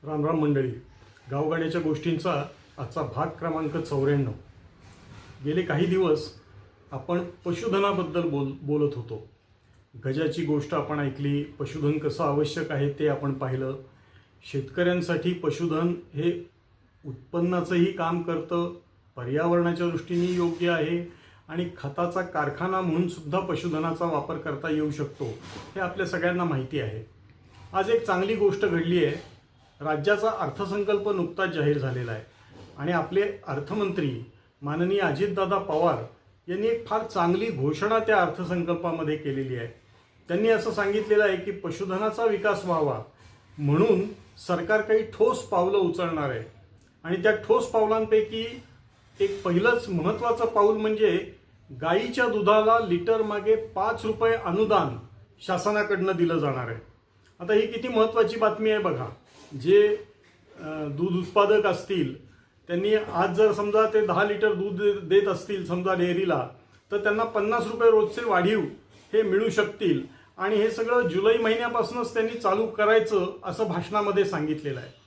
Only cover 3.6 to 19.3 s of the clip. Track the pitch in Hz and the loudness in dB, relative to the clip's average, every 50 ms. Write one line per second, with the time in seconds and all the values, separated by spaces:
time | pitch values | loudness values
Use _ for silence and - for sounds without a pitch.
3.6 | 160 151 156 165 - - 147 139 135 139 147 143 139 120 107 - - - - - | -4 -4 -4 -4 -6 -2 -2 0 2 2 2 2 0 -2 -4 -8 -14 -20 -20 -20
4.6 | - - - - - - - - - - - - - - - - 131 143 156 180 | -20 -20 -20 -20 -20 -20 -20 -20 -20 -20 -20 -20 -20 -20 -20 -10 -6 -2 -2 -2
5.6 | 180 170 151 147 175 170 180 190 190 170 151 - - - - - - - - - | 0 0 0 0 2 2 2 2 4 2 2 0 0 -8 -14 -18 -20 -20 -20 -20
6.6 | - - _ _ - - - 131 131 - 175 175 175 175 - - - 170 175 170 | -20 -20 _ _ -20 -12 -12 -12 -6 -2 -2 -2 -2 -4 -10 -10 -6 -6 -4 -4
7.6 | - - 185 196 196 202 190 175 175 156 151 175 170 165 143 139 139 135 135 - | -2 -2 0 2 2 2 0 0 -2 -2 -2 -2 -2 0 -2 -2 -2 -4 -6 -8
8.6 | - 139 147 151 147 139 - 123 113 113 113 110 110 - _ _ _ _ _ _ | -4 -2 0 0 0 0 -2 -4 -10 -10 -12 -12 -14 -16 _ _ _ _ _ _
9.6 | _ _ _ _ _ _ _ 120 - 131 135 147 160 151 - 170 160 147 151 147 | _ _ _ _ _ _ _ -10 -6 -4 -2 -2 -2 -2 -2 -4 -2 -2 -2 -2
10.6 | - - - 151 139 - 151 147 143 139 131 - 143 143 143 143 143 143 - - | -2 -2 -4 -4 -4 -4 -4 -4 -4 -4 -4 -4 -2 -2 0 -2 -2 -6 -8 -10
11.6 | 147 - - 160 139 147 151 156 151 147 - - 170 143 143 147 151 147 - 170 | -10 -8 -6 -4 -2 0 -2 0 -2 -4 -4 -2 -2 0 2 0 0 0 -2 -6
12.6 | 156 165 151 135 139 143 139 - 151 151 139 135 147 139 131 - 135 127 127 131 | -6 -4 -2 -2 -2 -2 -2 0 0 0 0 0 -2 -4 -4 -4 -4 -4 -4 -4
13.6 | 135 131 135 139 - - - _ _ _ _ - _ _ _ _ _ - - 139 | -4 -4 -6 -8 -12 -20 -20 _ _ _ _ -20 _ _ _ _ _ -8 -6 -6
14.6 | 135 - - - 175 175 180 180 165 - 170 151 - 175 180 175 - 151 - - | -6 -6 -2 0 2 2 2 0 0 0 -2 0 0 -2 -2 0 -2 -2 -2 0
15.6 | 170 165 156 156 170 175 175 170 - - - 143 160 175 175 170 - - _ _ | -2 -2 0 2 2 0 0 -2 -6 -10 -8 -2 -2 0 -2 -2 -6 -14 _ _
16.6 | _ _ _ _ _ _ _ _ _ 147 127 - - _ - 170 170 175 180 175 | _ _ _ _ _ _ _ _ _ -14 -14 -14 -16 _ -2 0 0 2 0 0
17.6 | 165 - 185 170 175 - 180 - 165 165 170 175 170 175 170 156 - - 175 170 | 0 0 4 4 4 4 2 -2 -2 -2 -2 -2 -2 -2 -4 -4 -4 -4 -2 -2
18.6 | 175 175 175 - - _ _ _ _ _ _ - 123 120 | -2 -4 -6 -12 -20 _ _ _ _ _ _ -12 -8 -4